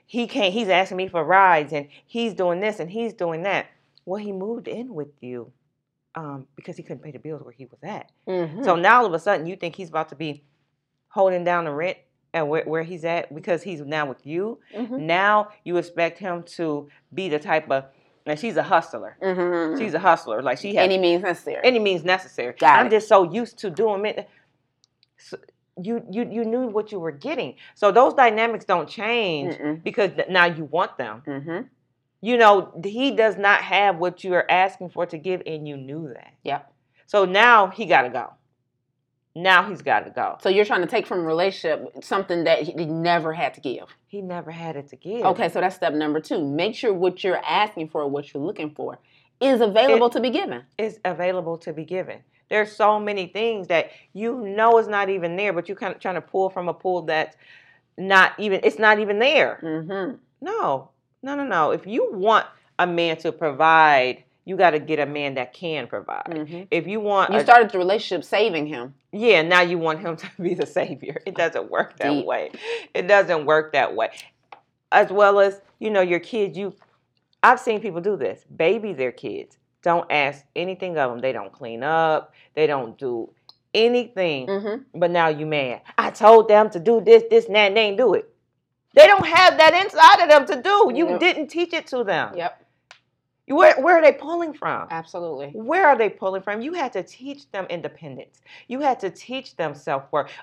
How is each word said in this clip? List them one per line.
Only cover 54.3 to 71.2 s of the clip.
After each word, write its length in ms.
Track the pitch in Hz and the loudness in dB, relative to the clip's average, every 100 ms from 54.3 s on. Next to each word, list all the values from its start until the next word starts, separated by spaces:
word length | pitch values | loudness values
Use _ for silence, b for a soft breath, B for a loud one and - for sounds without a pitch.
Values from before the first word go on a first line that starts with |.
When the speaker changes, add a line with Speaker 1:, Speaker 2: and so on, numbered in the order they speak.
| 247 | -6
Speaker 1:
know 380 | 202 202 220 226 | -8 0 4 4
is 80 | 208 | 2
not 220 | 202 196 | -2 -2
even 260 | 196 170 175 | -2 -4 -4
there, 180 | 208 | -4
but 160 | 175 170 | -4 -6
you 60 | 196 | -10
kinda 240 | 196 - | -10 -8
trying 160 | 196 180 | -8 -8
to 60 | |
pull 280 | - 190 190 | -6 -4 -4
from 180 | 190 175 | -4 -8
a 60 | |
pool 300 | 165 185 180 | -6 -4 -4
that's 340 | 160 156 156 _ b b b b _ - | -2 -4 -4 _ b b b b _ -12
not 360 | 190 190 180 - | 2 4 4 2
even, 220 | 208 190 | -4 0
it's 160 | 208 - | 0 2
not 200 | 214 214 | 2 2
even 200 | 208 202 | 0 0
there. 400 | 247 302 131 110 | 2 2 0 -2
Speaker 2:
Mm-hmm. 540 | 160 160 160 196 190 - _ _ | -8 -8 -8 -8 -8 -10 _ _
Speaker 1:
No, 480 | 320 440 190 135 131 _ _ _ | -10 -6 -4 -4 -8 _ _ _
no, 140 | 269 285 | -12 -8
no, 80 | |
no. 280 | 277 180 147 | -6 -2 -2
If 140 | 156 180 | -2 -6
you 240 | 233 494 | -6 -4
want 360 | 208 202 214 - b b - | -2 0 2 0 b b -4
a 80 | 180 | -2
man 300 | 170 170 160 | 0 -2 -2
to 140 | 165 | -6
provide, 920 | 156 160 135 160 160 156 139 127 120 _ _ - | -4 -4 0 4 6 6 6 2 -2 _ _ -10
you 120 | 185 | 2
gotta 220 | 180 151 | 4 2
get 180 | 147 151 | -2 -4
a 80 | 143 | -4
man 300 | 147 143 131 | -4 -6 -6
that 180 | 123 | -8
can 320 | - 175 151 117 | -10 -8 -8 -8
provide. 400 | 104 - - - | -10 -10 -12 -10
Speaker 2:
Mm-hmm. 360 | 160 151 170 190 | -10 -10 -14 -4
Speaker 1:
If 160 | 170 170 | -4 -4
you 120 | 214 | -6
want 320 | 208 196 180 | -2 0 2
Speaker 2:
You 60 | 208 | 0
Speaker 1:
a 60 | |
Speaker 2:
started 260 | 196 240 214 | 6 6 6
the 80 | 190 | 0
relationship 460 | 180 214 - 175 - | 0 -2 -2 -8 -4
saving 400 | 202 220 160 151 | 0 0 0 -6
him. 300 | 139 123 - _ | -8 -12 -16 _
Speaker 1:
Yeah, 320 | 202 233 175 | -2 4 4
now 180 | 160 180 | 6 4
you 160 | 175 175 | 4 0
want 220 | 160 156 | -2 -4
him 160 | 190 160 | -6 -10
<laughs> 0 | |
to 100 | - - | -12 -8
be 140 | 170 175 | -6 -4
the 100 | 147 | -4
savior. 560 | 185 - 139 - 151 | -4 -6 -8 -12 -12